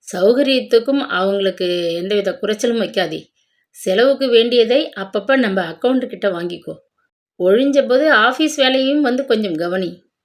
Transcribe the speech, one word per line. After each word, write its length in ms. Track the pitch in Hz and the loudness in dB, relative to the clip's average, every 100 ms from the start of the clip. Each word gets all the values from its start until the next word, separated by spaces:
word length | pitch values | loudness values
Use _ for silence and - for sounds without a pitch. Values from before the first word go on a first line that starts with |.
| - 185 | -10 0
சௌகரியத்துக்கும் 800 | 190 247 269 262 214 233 226 277 | 2 4 2 0 2 2 2 -4
அவங்களுக்கு 920 | 269 180 190 202 190 185 180 175 170 | -2 -2 -2 0 -2 -2 -4 -2 -4
எந்தவித 460 | 170 185 208 196 175 | -4 -2 -2 -2 -4
குறைச்சலும் 380 | 196 214 240 233 | -4 -2 -2 -2
வைக்காதே. 440 | 190 202 170 156 - _ _ _ _ | -2 -2 -4 -6 -12 _ _ _ _
செலவுக்கு 580 | - - 190 262 269 262 | -10 -2 2 4 2 4
வேண்டியதை 640 | 233 233 240 220 262 320 - | 4 4 2 4 2 0 -8
அப்பப்ப 400 | 190 208 196 269 | -6 -6 0 0
நம்ம 340 | 226 190 165 | 2 -2 -4
அக்கவுண்ட் 340 | 165 247 262 240 | -4 0 0 -2
கிட்ட 220 | 185 202 | -4 -4
வாங்கிக்கோ. 460 | 170 175 175 - 160 _ _ _ _ _ _ | -4 -8 -10 -14 -16 _ _ _ _ _ _
ஒழிஞ்ச 500 | 180 214 277 277 226 | 2 4 4 0 0
போது 240 | 254 311 | 0 2
ஆபீஸ் 440 | 240 226 254 311 294 | 4 2 2 -2 0
வேலையும் 440 | 262 262 262 294 | 0 2 0 0
வந்து 260 | 269 254 269 | 0 -2 0
கொஞ்சம் 280 | 220 208 | -2 0
கவனி. 560 | 156 170 190 180 170 _ _ | -4 -4 -4 -6 -10 _ _